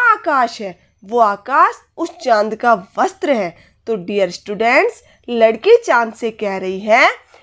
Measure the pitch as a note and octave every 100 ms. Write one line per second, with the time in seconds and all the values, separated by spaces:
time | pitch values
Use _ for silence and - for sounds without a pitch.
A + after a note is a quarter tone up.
0 | A#4+ G#4+ F4 C#4 A#3 - G3+ E3+ _ _
1 | G3 A#3 G#3+ G3+ B3 C#4+ G4 - _ -
2 | E4 - C4 G#3+ G#3+ A3 A#3+ G#3+ F#3+ -
3 | E4+ - F4+ A#3+ F3 - _ _ - A3
4 | F3 G3+ F3+ - - G3+ A3+ C#4 A4+ -
5 | _ _ - A#3+ A3+ A3+ G4 A#4 F#4 B3
6 | A3+ A3 A3+ A3 G3+ F#3+ F#3 F#3+ G#3 A#3
7 | E4+ B4+ _ _